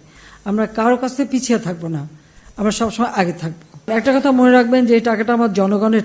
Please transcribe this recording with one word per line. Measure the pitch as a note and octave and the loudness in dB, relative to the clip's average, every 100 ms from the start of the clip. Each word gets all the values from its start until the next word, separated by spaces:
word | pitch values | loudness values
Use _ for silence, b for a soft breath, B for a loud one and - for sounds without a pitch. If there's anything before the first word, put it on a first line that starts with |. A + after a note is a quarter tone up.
| - B B B G3+ | -20 B B B -6
আমরা | G#3 G#3+ | -2 -2
কারো | G#3+ A3+ B3 | -2 0 0
কাছ | B3+ B3+ | -2 -4
থেকে | C#4+ | -4
পিছিয়ে | B3+ - A3 | -4 -2 -2
থাকবো | E3 E3+ E3 | -4 -8 -6
না, | D#3 D3 - b b b b | -8 -8 -16 b b b b
আমরা | G#3+ | -4
সবসময় | - A3+ A3 A#3+ | -2 -4 -2 -2
আগে | A#3 F3 | 0 -2
থাকবো। | E3 D#3+ D#3+ - - - | -4 -8 -10 -18 -14 -6
একটা | A3+ A#3+ C4+ | -2 2 2
কথা | C#4 | 2
মনে | B3+ B3 | 4 6
রাখবেন | B3 A#3 B3+ A#3+ | 6 4 2 4
যে | |
এই | A3+ | 2
টাকাটা | A#3 G#3+ A3+ | 2 -2 0
আমার | A#3 A#3 | 0 0
জনগণের | F#3+ G3 G3+ A3 A3 | 0 0 0 0 0